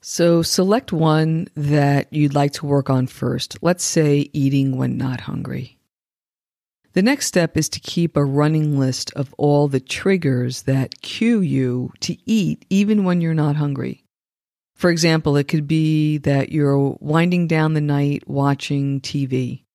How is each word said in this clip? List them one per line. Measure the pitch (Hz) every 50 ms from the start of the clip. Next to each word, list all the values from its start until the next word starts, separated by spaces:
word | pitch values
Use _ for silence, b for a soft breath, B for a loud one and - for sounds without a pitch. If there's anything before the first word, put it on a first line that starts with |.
So | _ - - - 170 170 170 170 165
select | - - - 185 190 208 240 - - -
one | 160 160 160 156 156 160 160 160 160 170 - _
that | - 147 143 147 151 143 143 143 139 - _ -
you'd | 151 147 143 139
like | 147 143 147 -
to | - -
work | 143 143 143 135 -
on | 135 131 127
first. | 127 - - - 127 135 131 - - - -
Let's | - 170 180 180 -
say | - - 170 156 147 143 143 147 - _
eating | 151 139 135 139 139 135 135 131
when | 127 131 123 127
not | 123 127 131 127 123
hungry. | - - - - - - 127 - 65 - _ _ _ _ _ _ _ _ _ _ _ _ _ _ _ _ _ _ _ _ _ _ _ _ _
The | 185 190
next | 233 285 277 -
step | - - 180 170 160 -
is | 165 156 -
to | - -
keep | _ - - - 170 165 _
a | 147 143
running | 139 135 143 147 151 156 156 156 151 147
list | 139 135 131 127 - - - -
of | - 139 131 - -
all | - 147 147 143 147 147
the | 139 131
triggers | - - - - - 196 196 190 160 143 131 123 123 123 127 - -
that | - 135 135 131 - - _ -
cue | - - - 226 226 240 214
you | 190 147 135 135 131 123 123 127 123 127 - -
to | - - 170 - _
eat | - 226 226 190 156 147 - - _
even | 190 190 202 202 220 208 196
when | 185 180 175
you're | 170 165 160
not | 160 147 151 143
hungry. | 151 151 143 143 - - - - - _ _ _ _ _ _ _ _ _ _ _ _ _ _ _
For | _ - 180
example, | 170 165 160 170 160 160 160 156 143
it | 143 143
could | 143 - 160 147 143
be | 160 160 156 156 156 156 151 151 151 151
that | 147 - 139 139 131 -
you're | - 151 143 139 139 139 139 139 - -
winding | - 143 156 165 165 180 180 175 175
down | 160 165 160 156 156 156
the | 151
night | 147 147 143 143 143 143 147 - -
watching | - 139 139 139 139 139 139 - - 147 143 139 139 139 139
T | - - - 147 139
V | 127 127 123 127 120 131 131 _ _